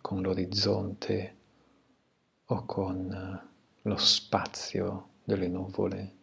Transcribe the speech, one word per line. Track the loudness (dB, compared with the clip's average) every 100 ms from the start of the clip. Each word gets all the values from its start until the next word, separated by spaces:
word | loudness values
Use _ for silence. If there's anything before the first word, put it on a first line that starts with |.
con | -4 -2
l'orizzonte | 0 0 0 2 2 2 0 -4 -2 -2 -2 -12 _ _ _ _ _ _ _ _ _ _
o | -2 -2
con, | 0 -2 0 -2 -4
eh, | -4 -6 -8 -12 -20 _ _
lo | -2 4
spazio | 4 4 4 2 2 -6 -4 -2 -2 -4 -10 _
delle | -2 0 2
nuvole | -2 -4 0 0 -2 -8 -12